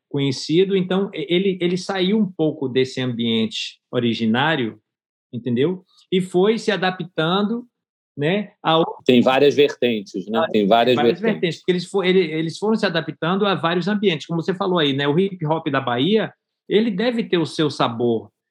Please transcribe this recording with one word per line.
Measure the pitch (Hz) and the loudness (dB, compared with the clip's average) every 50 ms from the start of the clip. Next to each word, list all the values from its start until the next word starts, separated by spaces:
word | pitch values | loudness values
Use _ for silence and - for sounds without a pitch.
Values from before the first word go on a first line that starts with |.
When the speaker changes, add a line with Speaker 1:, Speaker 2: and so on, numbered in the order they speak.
| _ _ | _ _
Speaker 1:
Conhecido, | - 143 139 139 131 - - - 151 170 190 185 196 | -4 -2 -2 -2 -2 -4 -4 0 2 2 2 4 2
então, | 190 180 180 185 190 202 190 - | 0 0 0 -2 -2 -2 -4 -6
e-, | 160 151 - | -8 -4 -2
ele, | 170 180 196 202 180 180 | 0 0 0 0 -2 0
ele | 175 175 185 180 | -2 -2 -2 -2
saiu | - - 196 190 185 185 208 226 | -4 -6 -4 -2 0 0 2 2
um | 214 185 | 0 -2
pouco | - - 160 156 151 - 135 127 | -2 -2 -2 -2 0 -2 -6 -2
desse | 120 131 131 127 - - | 0 0 0 0 -2 -4
ambiente | 127 127 120 113 117 117 113 113 110 110 - - - - - _ _ _ | -4 -4 -4 -2 -2 0 0 0 0 -2 -4 -8 -10 -10 -12 _ _ _
originário, | - 127 120 117 113 113 113 110 110 123 139 156 160 143 120 110 107 - _ _ _ _ _ _ _ _ _ _ | -4 -2 0 0 0 0 0 0 2 2 2 0 0 0 -2 -4 -6 -10 _ _ _ _ _ _ _ _ _ _
entendeu? | - 120 - 127 120 117 135 165 185 185 - _ _ _ _ _ | -14 -8 -6 -2 0 0 0 0 0 -4 -10 _ _ _ _ _
E | - 185 | -2 -2
foi | 185 185 - 180 185 214 226 220 | 0 0 2 2 4 4 2 2
se | - - | 0 -2
adaptando | 202 185 180 185 185 - 170 170 - - 156 165 180 196 208 196 233 240 240 - _ _ _ _ _ _ _ _ _ | 0 0 0 -2 -2 -4 -8 -8 -4 -2 0 0 0 0 0 -2 -2 -6 -8 -12 _ _ _ _ _ _ _ _ _
né? | - 143 156 180 208 208 208 - _ | -4 -2 0 0 0 -2 -6 -12 _
A | - 160 160 160 | -2 2 2 2
outra | 165 - - - - | 2 0 -2 -2 2
Speaker 2:
Tem | - 127 123 | 4 4 6
várias | 107 123 131 135 143 143 123 | 6 4 4 6 4 4 6
vertentes, | 131 147 139 - - - 120 117 107 101 - - 98 90 - | 4 2 2 2 0 -2 0 0 -2 -6 -8 -10 -10 -8 -4
né? | 110 113 | -2 -2
Speaker 1:
Ah, | - - | -2 0
Speaker 2:
Tem | - 110 104 | 2 2 4
várias | 95 110 117 120 127 127 | 4 4 4 4 4 2
Speaker 1:
várias | 123 - 117 - 165 | 4 4 2 2 2
Speaker 2:
vertentes. | 208 226 208 165 | -2 -2 -2 -2
Speaker 1:
vertentes, | 175 170 156 - | -2 -4 -4 -4
porque | - - | -4 -2
eles | 180 180 180 | -2 -2 -4
fo-, | - - 196 180 | -4 -4 -2 0
ele-, | 185 185 190 180 151 | 2 2 2 2 2
eles | 156 160 160 165 156 - | -2 -4 -4 -4 -6 -4
foram | 190 214 226 | -2 -2 0
se | 220 214 | 0 0
adaptando | 190 165 165 151 - 143 - - 160 185 196 208 | -2 -2 -2 -4 -6 -8 -6 -2 -2 0 0 0
a | 202 190 | 0 0
vários | 147 143 165 175 180 165 196 | 0 -2 -2 -2 -2 -2 -2
ambientes. | 214 202 208 202 165 143 - | -2 0 0 0 0 -2 -4
Como | - 170 170 | -4 -4 -4
você | 160 - 180 | -2 -2 -4
falou | 185 196 190 185 175 | -2 -2 0 0 2
aí, | 151 143 | 2 2
né? | 135 135 143 143 | 0 0 0 0
O | 143 170 | 2 2
hip | 196 196 190 185 156 | 0 0 -2 -6 -4
hop | 147 156 160 - 156 | -4 -2 -2 -2 -2
da | 135 135 | -2 -2
Bahia, | 123 123 120 120 131 180 214 220 185 139 - _ _ _ _ _ _ - | -2 -2 0 0 2 2 2 2 0 -2 -6 _ _ _ _ _ _ 0
ele | - 202 226 240 | 0 2 2 2
deve | 202 175 220 254 240 233 214 | 0 -2 -2 -2 -2 -2 -2
ter | 180 - 175 | 0 0 0
o | 160 | 0
seu | 135 - - 156 147 | -2 -2 -2 -2 -2
sabor, | 135 - 147 123 117 113 120 120 117 110 104 104 _ _ _ _ | 0 -2 -2 -2 0 0 0 0 0 0 -4 -8 _ _ _ _